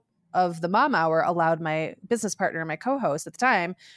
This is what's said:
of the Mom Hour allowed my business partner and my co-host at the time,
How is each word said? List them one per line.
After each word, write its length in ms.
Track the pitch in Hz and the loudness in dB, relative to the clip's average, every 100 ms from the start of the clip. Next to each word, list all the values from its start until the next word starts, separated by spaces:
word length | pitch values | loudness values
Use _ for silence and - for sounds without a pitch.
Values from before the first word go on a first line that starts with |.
| _ _ _ | _ _ _
of 280 | 185 180 165 | 0 0 0
the 80 | 170 | 0
Mom 260 | 214 294 190 | 2 2 2
Hour 260 | 160 160 | 2 2
allowed 380 | - 175 165 165 | 2 2 2 2
my 360 | 160 156 160 - - | 0 -2 -4 -8 -4
business 280 | 233 202 - | -4 -2 -2
partner 240 | 185 165 | -2 -2
and 80 | 160 | -6
my 80 | 156 | -4
co-host 500 | 254 269 180 147 - | -4 -2 0 -2 -6
at 60 | |
the 60 | - | -2
time, 360 | 254 208 170 190 - | 2 2 0 -4 -16